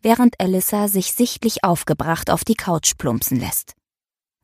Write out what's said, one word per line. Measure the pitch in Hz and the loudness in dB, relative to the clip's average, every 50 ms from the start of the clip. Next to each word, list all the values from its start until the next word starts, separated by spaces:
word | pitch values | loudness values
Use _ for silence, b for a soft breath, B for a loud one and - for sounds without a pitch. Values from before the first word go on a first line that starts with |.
während | _ 220 226 233 247 240 - _ | _ 4 4 6 6 4 4 _
Alyssa | 190 185 185 185 185 - - 208 208 208 | -2 0 0 0 0 0 0 0 0 0
sich | 196 190 185 - - | 0 -2 -2 -2 0
sichtlich | - 240 247 - - - 226 - - - | 0 0 0 0 -4 -4 -4 -2 0 0
aufgebracht | 190 175 156 - - 156 - - 156 165 - - - | 0 0 0 0 -4 -2 -2 0 -2 -2 -4 0 -2
auf | 170 165 - | -2 -2 2
die | - 226 | 0 0
Couch | - - - 175 160 - - - - | 0 0 -2 -2 0 0 -2 -2 -2
plumpsen | - 143 117 127 - - 127 127 | -2 -2 -2 -2 -2 -2 -2 -2
lässt. | 113 - - - - - - _ _ _ _ _ _ _ _ _ _ _ _ _ | -2 -2 -6 -6 -8 -8 -18 _ _ _ _ _ _ _ _ _ _ _ _ _